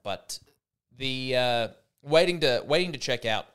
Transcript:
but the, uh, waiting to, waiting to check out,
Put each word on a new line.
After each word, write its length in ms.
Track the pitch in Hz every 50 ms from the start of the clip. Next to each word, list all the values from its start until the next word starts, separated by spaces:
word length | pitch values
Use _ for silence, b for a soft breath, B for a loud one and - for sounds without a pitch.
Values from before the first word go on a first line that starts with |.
but 380 | - 101 95 - - - - - - _ _ _ _ _ _ _ _ _ _
the, 400 | 120 135 135 131 131 131 131 127
uh, 320 | 123 123 123 120 120 113 104 - - _ _ _ _
waiting 380 | - 143 151 160 180 175 175 165
to, 240 | 156 139 123 - -
waiting 280 | - 147 170 185 180 151
to 60 | 131
check 260 | - - 127 117 -
out, 220 | 113 110 101 - - _